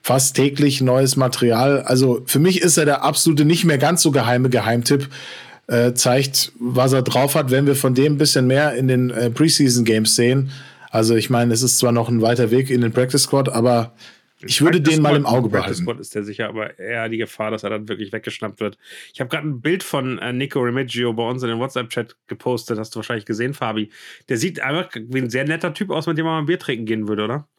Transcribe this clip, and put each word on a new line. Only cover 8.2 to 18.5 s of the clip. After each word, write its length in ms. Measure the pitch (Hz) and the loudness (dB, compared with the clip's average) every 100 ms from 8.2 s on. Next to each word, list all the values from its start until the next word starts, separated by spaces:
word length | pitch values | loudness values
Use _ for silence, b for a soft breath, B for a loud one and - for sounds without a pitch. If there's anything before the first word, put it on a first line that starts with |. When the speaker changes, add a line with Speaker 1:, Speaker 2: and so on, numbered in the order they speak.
| 127 143 127 | 2 2 4
Speaker 1:
mehr 260 | 131 151 120 | 2 2 0
in 140 | 131 | 2
den, 200 | 127 123 | 2 0
äh, 180 | 117 120 | 0 -2
Preseason 560 | 117 160 160 135 120 117 | 2 2 4 2 4 2
Games 320 | 110 110 - | 2 2 2
sehen. 340 | 120 135 135 B B B B | 2 2 -2 B B B B
Also 240 | 113 113 117 | 0 2 2
ich 140 | - | 2
meine, 240 | 120 120 | 2 2
es 80 | 113 | 2
ist 180 | 123 - | 0 2
zwar 140 | 123 | 2
noch 160 | 120 117 | 2 0
ein 120 | 120 | 2
weiter 300 | 113 120 117 | 2 2 4
Weg 180 | 123 135 | 2 2
in 120 | 123 | 0
den 100 | 117 | 2
Practice 320 | 120 127 143 | 0 2 0
Squad, 240 | - 139 131 | 2 0 0
aber 460 | 117 120 120 117 B B B B _ | 2 2 2 0 B B B B _
ich 200 | - - | -6 2
würde 180 | 156 175 | 4 4
Speaker 2:
Practice 160 | 147 156 | 4 4
Speaker 1:
den 60 | |
mal 80 | 147 | 4
Speaker 2:
Squad, 80 | 147 | 4
Speaker 1:
im 60 | 135 | 2
Auge 220 | 123 110 | 0 2
Speaker 2:
Practice 40 | |
Speaker 1:
behalten. 320 | 101 92 90 | -2 -2 -4
Speaker 2:
Squad 160 | 87 117 | -6 -6
ist 140 | 98 104 | -8 -10
der 80 | 104 | -8
sicher, 240 | 101 110 | -8 -8
aber 280 | 110 107 - | -6 -10 -10
eher 300 | 98 117 113 | -8 -6 -4
die 100 | 113 | -4
Gefahr, 320 | 110 - 107 | -6 -8 -8
dass 140 | 110 | -6
er 60 | 101 | -6
dann 180 | 107 107 | -8 -8
wirklich 240 | 101 101 | -10 -8
weggeschnappt 480 | 110 - - 107 | -8 -10 -10 -12